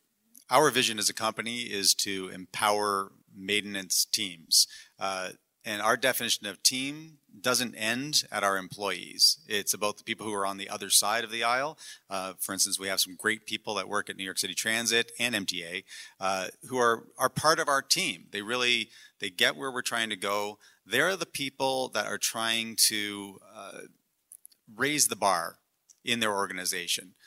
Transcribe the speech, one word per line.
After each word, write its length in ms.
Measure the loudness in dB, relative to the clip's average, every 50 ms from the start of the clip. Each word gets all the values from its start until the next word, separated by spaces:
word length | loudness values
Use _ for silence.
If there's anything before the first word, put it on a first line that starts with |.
| _ _ _ _ _ _ _ -20 -2 2
our 200 | 6 6 6 6
vision 280 | 6 4 2 2 2 0
as 100 | 0 0
a 60 | 0
company 460 | 0 -2 -2 -2 -2 -4 -6 -6 -6
is 340 | -6 -6 -4 0 2 2 2
to 320 | 2 0 -4 -4 -4 -6 -8
empower 840 | -10 -12 -14 -12 -4 0 2 4 4 4 2 2 0 0 -2 -6 -10 _ _ _ -18
maintenance 680 | -10 -4 0 0 0 0 -2 -6 -6 -4 -2 0 0 0
teams. 640 | 0 -2 -4 -4 -6 -8 -12 -4 2 4 4 4 2 -2 -10 -20 -20 _ -6
Uh, 320 | -4 -4 -2 -2 -4 -6 -8 -12 _ _ _ _ -10
and 180 | -6 -4 0 2
our 140 | 2 2
definition 500 | 4 2 0 0 0 0 0 0 -2 -2
of 160 | -6 -4 0 0
team 560 | 2 2 0 -2 -6 -8 -10 -14 -18 -20 _ _ _ -12 -4
doesn't 340 | 0 2 2 2 0 -2 -4
end 500 | -2 -2 -2 -2 -2 -2 0 0 0 0 0 -2
at 100 | 0 0
our 140 | 2 2
employees. 840 | 0 -2 -6 -8 -6 -4 -4 -4 -4 -6 -8 0 2 4 4 4 2 -2
It's 280 | -2 -2 -2 0 -2 -2
about 240 | 0 0 -2 -2 -4
the 60 | -6
people 220 | -8 -6 -6 -6
who 60 | -4 -2
are 140 | -2 -2
on 100 | -2 -4
the 140 | -6 -8 -10
other 180 | -8 -8 -2 2
side 360 | 2 4 4 4 2 0 0
of 60 | -2
the 140 | -2 0 2
aisle. 320 | 2 2 2 0 -2 -6 -10 -16 -18 -18 -18 _ -8
Uh, 240 | -6 -6 -6 -6 -6 -6
for 140 | -6 -4 0
instance, 280 | 0 0 0 0 -2
we 80 | -2 -2
have 120 | 0 0
some 160 | 0 -2 -2
great 300 | -2 -2 0 -2 -2 -4
people 280 | -8 -8 -6 _ -4 -4
that 140 | -2 -2 -2
work 200 | -2 -4 -4 -4
at 80 | -6
New 80 | -8 -8
York 140 | -6 -4 -4
City 160 | -4 -4 -4
Transit 580 | -4 -2 0 0 0 2 2 2 2 2 0 -2 -2
and 140 | -2 0 0
M 100 | 0 -2
T 180 | -2 -4 -6 -6
A, 220 | -6 -8 -10 -10 -12 -14 -16 -16 -16 -10 -4
uh, 280 | -2 0 0 0 -2 -4 -8 -12 -12 -4
who 100 | 0 2
are, 260 | 4 4 4 2 -2 -8 -2 0
are 100 | 0 0
part 320 | 0 2 4 4 4 4
of 80 | 4 2
our 140 | 2 2 2
team. 460 | 2 0 0 0 0 -4 -6 -8 -10 -8
They 100 | -6 -4
really, 460 | -2 0 2 4 4 4 2 2 -2 -10 -18 -20 -20 _ _
they 100 | -10 -6
get 260 | 0 2 2 2 2
where 140 | 0 -4 -6
we're 120 | -6 -4 -4
trying 260 | -2 -2 -2 -2 -2
to 60 | -4
go. 420 | -4 -2 0 0 0 -2 -4 -6 -10 -16 -20 _ _ _
They're 300 | -2 0 2 2 2 0
the 100 | -2 -4
people 600 | -6 -6 -6 -6 -6 -4 0 0 2 2 2 0 -2
that 160 | -2 -2 -2
are 120 | -2 -2 -2
trying 580 | -2 -2 -2 0 0 0 0 0 -2 -2 0 2 2
to, 520 | 4 4 2 -2 -2 -4 -6 -8 -10 -14 -18 -20 -20 -18
uh, 260 | -16 -16 -14 -14 -14 -16 -18 _ _ _ _ _ _ _ _ -20 -20 -20 -20 _ _ _ -14 -4
raise 340 | -2 0 2 4 4 4 4
the 80 | 4
bar 420 | 4 4 4 4 4 2 -2 -6 _ _ _ _ _ _ -20 -20 _ -2
in 160 | 0 0 2
their 140 | 2 2 2
organization. 800 | 2 0 -2 -2 -4 -4 -4 -2 -2 -2 -2 -2 -2 -4 -8 -20 _ -20